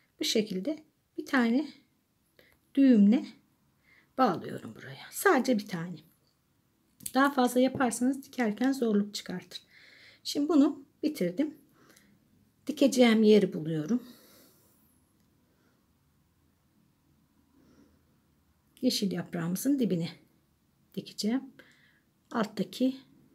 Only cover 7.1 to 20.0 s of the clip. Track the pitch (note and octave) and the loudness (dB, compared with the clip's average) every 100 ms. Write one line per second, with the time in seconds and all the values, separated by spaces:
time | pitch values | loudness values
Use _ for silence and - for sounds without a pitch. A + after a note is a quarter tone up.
7.1 | B3+ C#4 C#4 B3 B3 B3+ C4 B3 A3 B3 | 0 0 2 0 2 0 0 -4 -2 -2
8.1 | C#4 - - A3+ G#3 B3+ C4+ A#3 G#3 G#3 | -4 -8 -4 -4 -2 -2 0 0 0 -2
9.1 | - - F#3 - - _ _ - - - | -8 -12 -12 -12 -20 _ _ -20 -20 -20
10.1 | _ - D4 D4 D#4+ D4+ - - _ D4+ | _ -8 -4 2 4 4 2 -14 _ -6
11.1 | - F3 F3 D4+ - _ _ _ - _ | -4 -4 -2 -6 -6 _ _ _ -20 _
12.1 | _ _ _ _ _ - - C4+ A#3+ A#3+ | _ _ _ _ _ -12 0 2 4 4
13.1 | A3 G#3+ G#3+ F3+ E3+ D#3 D#3+ D#3 B3 - | 6 6 6 4 -4 -6 -6 -2 -4 -4
14.1 | - - - _ _ _ _ _ _ _ | -20 -20 -20 _ _ _ _ _ _ _
15.1 | _ _ _ _ _ _ _ _ _ _ | _ _ _ _ _ _ _ _ _ _
16.1 | _ _ _ _ _ _ _ _ _ _ | _ _ _ _ _ _ _ _ _ _
17.1 | _ _ _ _ _ _ _ _ _ _ | _ _ _ _ _ _ _ _ _ _
18.1 | _ _ _ _ _ _ _ B3+ - G3+ | _ _ _ _ _ _ _ -2 -2 -4
19.1 | F3 - F3 E3 F#3+ C4+ C#4+ G#3 E3+ | -4 -6 -6 -4 -4 -2 0 0 -2